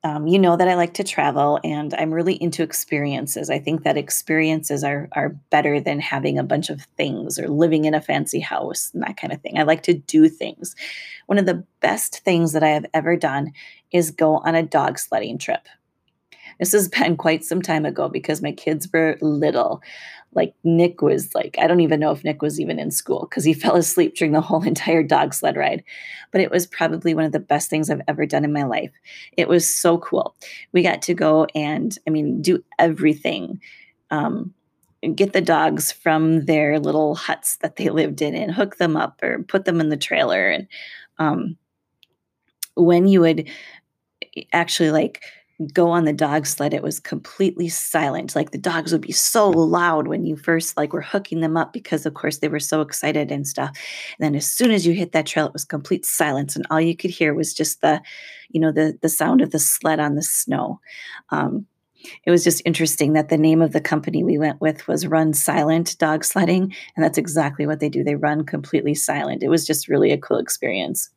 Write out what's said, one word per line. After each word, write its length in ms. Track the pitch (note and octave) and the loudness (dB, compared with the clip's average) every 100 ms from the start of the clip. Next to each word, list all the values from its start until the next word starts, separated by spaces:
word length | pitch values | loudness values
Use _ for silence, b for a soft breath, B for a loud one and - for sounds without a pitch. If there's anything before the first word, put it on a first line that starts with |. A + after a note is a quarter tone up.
um, 220 | D#3+ D3+ D3+ | -4 -4 2
you 140 | F#3+ | 4
know 180 | F#3 E3+ | 6 6
that 100 | F#3 | 4
I 60 | |
like 220 | F3+ E3+ F3 | 4 0 -2
to 80 | |
travel 560 | G3 - D3 D3 C#3+ D3 | -6 -2 0 2 2 0
and 300 | D#3+ D3+ D3+ | -2 -6 -6
I'm 180 | - D#3+ | -4 -2
really 280 | D#3+ E3+ F#3+ | 0 0 0
into 220 | E3+ - | -2 -2
experiences. 880 | D#3+ - - D3+ C#3+ C#3 C#3+ - D3 | -4 -4 -4 -4 -2 -4 -6 -6 -4
I 80 | C#3+ | -4
think 240 | C#3 D#3+ | -2 -2
that 140 | D3 D3 | 0 -2
experiences 880 | C#3+ - - D#3+ D#3 D#3 D#3 C#3+ | -2 -6 -2 0 2 0 -2 -4
are, 240 | C#3+ C#3+ D3 | -2 -4 -6
are 180 | - D3 D3 _ | -4 -4 -6 _
better 280 | D3+ D3 D3 | 2 2 0
than 200 | C#3+ C#3+ | -2 -4
having 400 | - C#3 C#3+ C#3+ | -4 -2 -2 -2
a 40 | |
bunch 260 | C#3 C#3+ F3 | 0 -2 -2
of 120 | D3 - _ | -8 -12 _
things 400 | D3 A#2 - C3+ | -6 -4 -6 -6
or 100 | C#3+ | -4
living 380 | D3 E3 D#3 D3+ | 2 4 4 2
in 80 | |
a 80 | D3+ | 0
fancy 380 | D3+ D3 D3 - | -2 -4 -2 -6
house 500 | D#3+ - - - - | -4 -6 -6 -6 -8
and 100 | E3+ | -6
that 140 | - - | -8 -8
kind 140 | - | -10
of 100 | D3 | -10
thing. 180 | - D3+ | -8 -2
I 40 | |
like 200 | D3+ D#3+ | 0 0
to 100 | - | 2
do 340 | E3+ - D#3 D#3 | 0 2 4 4
things. 480 | D#3+ - - - - B B B B B | 4 -10 -10 -14 -14 B B B B B
One 100 | G3+ | 0
of 80 | F#3+ | 2
the 180 | E3+ - _ | -2 -6 _
best 380 | - - - - | -2 -2 -4 -6
things 340 | - F3 E3 | 0 2 2
that 100 | D3+ | 2
I 60 | D#3 | 2
have 160 | D3+ - D#3+ | 2 0 -2
ever 200 | D#3 E3+ | 0 0
done 380 | D#3 C3+ D3 B B B _ | 0 -2 -6 B B B _
is 180 | F3 E3 | 0 0
go 280 | - D#3+ D#3 | 2 2 4
on 180 | - E3 | 2 0
a 80 | |
dog 340 | D#3+ D#3+ C#3+ - | 2 2 0 -2
sledding 400 | - A2 A2 A#2 | -4 -4 -4 -8
trip. 300 | - - _ - _ _ _ _ _ B B B | -6 -6 _ -20 _ _ _ _ _ B B B
This 100 | F#3 | 2
has 140 | G3 F3+ | 2 2
been 300 | - E3 E3+ | 0 0 0
quite 260 | E3 D#3+ | 0 0
some 180 | - E3+ | 0 -4
time 240 | E3+ D#3+ D3+ | -2 -2 -2
ago 220 | D3 D3 | -2 -4
because 340 | D3 C#3+ D#3 | -4 -4 -4
my 100 | D3+ | -4
kids 360 | C#3+ - D#3 - | -6 -4 -4 -2
were 240 | E3 D#3+ - | 0 2 0
little. 600 | D#3 D3 D3+ D3 - - B B B B B | 0 2 0 2 0 -2 B B B B B
Like, 200 | - - _ | -2 -2 _
Nick 380 | E3+ E3 F3 F3 | 2 4 4 4
was, 320 | D3 - - - | 2 2 0 -4
like, 220 | - - | -4 0
I 80 | D#3+ | 4
don't 140 | F3 | 6
even 180 | D#3+ D3+ | 4 4
know 120 | D#3 | 2
if 120 | D3+ | 0
Nick 180 | D3+ D3 | -4 -2
was 180 | D3+ D3 | -2 -2
even 200 | D#3+ D#3+ | -4 -4
in 120 | D3+ | -4
school 340 | C#3+ - - - | -6 -4 -4 -4
'cause 180 | - | 0
he 100 | D3+ | 2
<laughs> 120 | D3+ - | 2 4
fell 100 | F3 | 4
asleep 400 | E3+ - E3+ - | 2 2 2 2
during 160 | E3 | 2
the 100 | D3+ | 2
whole 220 | D#3+ D#3+ | 2 0
entire 400 | E3 F3 - E3 | 0 -2 2 2
dog 300 | D3 C#3+ C#3+ | 4 2 2
sled 240 | C3+ D#3 C#3+ | -2 -2 0
ride. 260 | C#3+ - - B B B B | -2 -2 -8 B B B B
But 100 | F#3+ | 0
it 100 | F#3+ | 2
was 160 | F3+ F3 | 0 -2
probably 480 | - E3 D#3+ E3+ D#3 | -2 -2 0 0 0
one 100 | D#3 | 0
of 60 | |
the 80 | D3 | -2
best 300 | - D3 - | 0 -2 0
things 200 | D#3 D3+ | -2 -2
I've 120 | C#3+ C#3+ | -2 -2
ever 180 | D3 D3 | -2 0
done 200 | C#3+ D3 | 0 0
in 80 | |
my 100 | D3 | -2
life. 280 | C#3 A2 - _ B B B - | -2 -4 -6 _ B B B -2
It 140 | - | 2
was 240 | F3 E3+ | 4 2
so 240 | - - E3+ | 0 2 2
cool. 380 | - - - _ B B B | 0 -2 -2 _ B B B
We 120 | F3+ | 2
got 180 | F3 - | 2 0
to 100 | - | -2
go 340 | F3 D#3 D#3 D#3 D#3 | 0 4 4 4 0
and, 420 | D3 D3+ D#3 - - | -4 -2 -4 -6 -2
I 40 | |
mean, 300 | D#3 D3 - | -2 0 -2
do 220 | D3+ F#3 - - | 0 0 -2 0
everything. 800 | E3+ D#3 D3+ D3+ - - - G3 B B B B _ | 2 4 2 2 -2 -4 -6 -12 B B B B _
Um, 420 | D#3 D3 - - - _ _ _ _ - D#3 | -4 -4 -4 -8 -14 _ _ _ _ -6 0
get 180 | G3 | 2
the 80 | F#3+ | 2
dogs 500 | E3+ D#3+ D#3+ D#3 - | 2 2 2 0 -4
from 540 | - - D#3 D#3+ D#3+ C#3+ | -2 0 2 4 2 2
their 340 | D#3 D3+ D3+ | 2 2 2
little 360 | D3 D3+ D3+ D#3+ | 0 2 0 -2
huts 400 | - - - - | -4 -4 -4 -4
that 200 | E3 - | -6 -2
they 120 | F#3 | -2
lived 320 | D#3+ D#3 D3 | 0 0 -2
in 140 | D3 - | -4 -2
and 180 | - | -4
hook 240 | E3+ G3 - | -2 -4 0
them 180 | E3+ D#3 | 0 0
up 260 | - _ | -2 _
or 180 | - - | -4 -4
put 220 | F#3+ G3 F#3+ | -2 -2 0
them 160 | E3+ | 0
in 80 | D#3 | 0
the 80 | D3 | -2
trailer. 520 | - F3 B2 F#2 F#2+ | -2 0 2 2 0
And, 180 | D#2 - B B B B _ | -2 -6 B B B B _
um, 400 | D#3 D3 - E3 _ _ _ _ _ _ _ _ _ _ - - | -2 -2 -6 -10 _ _ _ _ _ _ _ _ _ _ -12 2
when 320 | E3+ F3 F#3+ | 6 6 6
you 140 | G3 | 8
would 280 | E3+ D#3+ D3 B B B _ _ _ _ - - - | 6 4 -2 B B B _ _ _ _ -18 -16 -2
actually, 380 | F3 E3+ - D#3+ | 0 0 2 2
like, 320 | D#3 E3 - B B B _ D3+ | 2 0 -4 B B B _ -4
go 180 | F3 E3+ | 2 4
on 140 | E3+ D#3+ | 4 2
the 80 | |
dog 320 | D3 D3+ D3 C#3+ | 0 0 0 -2
sled, 260 | - D3 | -2 -2
it 100 | D#3+ | -2
was 160 | D3+ D3+ | -4 -8
completely 680 | - - - - G3 F3+ E3+ | -8 -10 -10 -2 -2 0 -4
silent. 680 | E3 - D#3+ D3 B2 - D3+ | -4 -2 0 0 -2 -4 -4
Like, 160 | D3 | -4
the 60 | C#3 | -4
dogs 340 | D#3 E3 D#3+ | -4 -4 -2
would 100 | E3+ | -2
be 100 | - | -2
so 380 | - - A3+ G#3 | -2 2 4 4
loud 580 | E3 D#3+ E3+ F3 D#3+ D3 | 4 4 4 2 2 0
when 180 | D#3+ E3 | -2 -4
you 100 | D#3 | -4
first, 400 | - E3 E3 - | 0 0 0 -4
like, 160 | D3+ | -4
were 80 | E3 | -4
hooking 400 | D3 G3+ G3 E3 | -4 -6 -4 -4
them 160 | D#3+ E3 | -2 0
up 160 | D#3 | -2
because, 320 | - - D#3+ D#3 | -6 -6 -4 -4
of 80 | |
course, 260 | D3 D#3+ C#3+ | -4 -6 -2
they 80 | D#3 | -4
were 120 | D3+ | -4
so 220 | C#3+ D#3 | -2 -2
excited 500 | D3 - D3+ D3+ D3 | -2 -4 -2 -2 -2
and 160 | C#3+ C#3 | -4 -6
stuff. 220 | - C#3 C#3 B B B B | -4 -6 -6 B B B B
And 80 | D#3 | -2
then 100 | D3 | -2
as 140 | - | -2
soon 220 | - B3 | 0 2
as 140 | G#3+ E3+ | 4 2
you 80 | |
hit 180 | E3+ E3+ | 0 0
that 140 | D#3+ D3 | -2 -2
trail, 200 | - D#3 | -2 -2
it 80 | |
was 120 | D3+ - | -4 -8
complete 400 | D3+ C#3+ D#3+ - | -8 -4 -4 -2
silence. 500 | - D3+ C3+ C#3+ D3+ | -2 0 0 -4 -6
And 100 | C#3 | -2
all 120 | D#3+ | 2
you 140 | E3 E3+ | 2 0
could 160 | F#3 | -6
hear 220 | F3 E3 | 0 0
was 200 | - D#3 | 0 -2
just 280 | - D#3 - | -2 -4 0
the, 200 | - D3+ B B B B B | 2 2 B B B B B
you 100 | D#3+ | 0
know, 120 | D#3+ | 2
the, 260 | D3+ D#3 - | 2 0 0
the 80 | E3 | -2
sound 320 | - D3+ C4 | 0 2 4
of 100 | - | 4
the 80 | D#3 | 0
sled 400 | - - E3+ D#3 | 0 0 0 0
on 160 | D3 C#3+ | 0 0
the 80 | |
snow. 560 | - - - C#3 - - B B B B _ | -2 -4 -2 -2 -2 -8 B B B B _
Um, 380 | D3+ D3 - G3+ _ _ _ B B - | -2 -2 -4 -8 _ _ _ B B 4
it 60 | |
was 120 | F3 | 4
just 200 | E3+ E3+ - | 4 2 0
interesting 480 | D#3+ D#3+ - D3 | 0 0 2 2
that 160 | D#3 D3+ | 2 2
the 80 | D#3+ | 4
name 240 | D#3 D#3+ | 6 6
of 120 | D#3+ | 4
the 80 | D3+ | 2
company 420 | D3+ D#3 D3 D3+ | 0 -2 -2 -2
we 160 | - D3+ | 0 2
went 200 | D3+ C#3 | 0 0
with 280 | D#3 D3+ - | -2 -2 -4
was 180 | D#3 E3+ | -4 0
Run 280 | D#3+ D#3 | 2 2
Silent 640 | C#3+ - D#3 D3+ D#3+ E3+ - | 2 0 0 2 2 0 -2
Dog 240 | D#3+ D#3 | 0 0
Sledding. 500 | - - E3+ F#3 F#3+ F#3+ B - | -2 0 2 2 0 -4 B -2
And 100 | D#3+ | 0
that's 140 | - | 0
exactly 480 | - D3+ C#3+ C#3 D3 | -2 0 0 0 -4
what 120 | D3+ | -2
they 100 | D3+ | -2
do. 140 | D3 | -2
They 120 | C#3+ D3 | -2 0
run 300 | D3 D3+ D3 | 0 -2 -4
completely 500 | D3+ C#3 D#3+ - D3 | -6 -2 -2 0 -2
silent. 480 | - D3 D3 - | -2 -2 -2 -2
It 60 | C3+ | 2
was 180 | E3 D3+ | 2 2
just 200 | D3+ - | -4 0
really 240 | C#3+ D#3 | 2 4
a 60 | D3 | 2
cool 200 | - - | 0 -2
experience. 720 | - - - G2 D#2 F2 - | -2 -4 -4 -4 -4 -6 -8